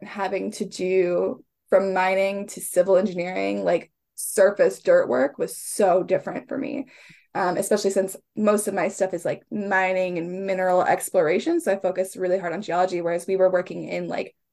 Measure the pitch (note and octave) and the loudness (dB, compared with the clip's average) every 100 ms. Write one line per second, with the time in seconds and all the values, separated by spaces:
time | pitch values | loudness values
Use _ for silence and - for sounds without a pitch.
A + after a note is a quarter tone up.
0 | G#3 G#3 F#3+ G3 G3 - F#3+ - F3+ F#3 | -8 -6 -4 -4 -4 -6 -8 -6 0 2
1 | F3 F3+ F#3+ - _ _ _ F#3+ G3 F#3 | 2 0 -2 -4 _ _ _ 2 4 0
2 | F#3 F#3+ G3 G3 G3+ - - F3+ F#3 F#3 | 2 2 0 -2 -8 -12 -2 2 4 4
3 | G3 F3 F3 F#3 G3 G3+ F3+ F3 - _ | 2 -2 -6 -4 -4 -2 0 0 -2 _
4 | _ - - - G3 G3+ E3+ - - C3 | _ -12 -2 4 4 6 2 2 4 4
5 | - B2+ C3 - E3 - - - G3 F3+ | 4 2 0 -2 -6 -6 -6 2 4 4
6 | F3+ F#3+ F#3+ - - C4+ - - - - | 2 -2 -2 -10 -8 -6 -6 -6 -10 -16
7 | - - _ F3 F3+ F3 G3+ G#3 G3 G3 | -20 -20 _ -4 -2 -2 0 0 0 0
8 | F#3+ - _ - G#3 G#3 G#3 F#3+ F3 - | -2 -6 _ -2 2 2 0 -2 -2 -2
9 | F#3 E3+ - - - G#3 G3+ F#3+ F#3 F#3 | -4 -2 -4 -6 -8 -8 -2 0 0 0
10 | F#3 F3 F3 F3+ G3 F#3 F#3 F3+ - F#3 | -2 -4 -6 -6 -4 -2 2 2 2 0
11 | - G3 D#3 F#3 D#4+ E4+ G#3+ G3+ F#3 F3+ | 0 2 2 2 0 0 0 0 0 -2
12 | F#3+ - F#3 F#3+ F3 E3+ G#3+ F3 F#3 F3 | -4 -4 0 0 -2 -6 -2 0 0 0
13 | E3+ F3 F3 F#3+ F#3 F3+ F3+ F3 D#3 F3 | -2 -2 -2 2 4 4 -2 -8 -6 -6
14 | F3 - - - _ | -4 -6 -8 -14 _